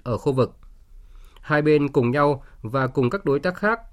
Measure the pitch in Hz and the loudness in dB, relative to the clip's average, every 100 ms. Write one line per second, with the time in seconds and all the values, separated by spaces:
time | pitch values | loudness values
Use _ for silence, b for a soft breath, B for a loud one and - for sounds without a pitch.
0 | - 110 147 131 117 - - - - - | -6 -4 -2 0 0 -4 -20 -20 -20 -20
1 | b b b b - 151 151 151 143 143 | b b b b -2 0 4 4 2 2
2 | 120 143 147 131 b b 110 135 131 139 | 2 2 0 0 b b -6 -2 -2 0
3 | 123 196 - 139 180 180 208 226 - | 0 0 0 0 -2 -2 -2 -2 -6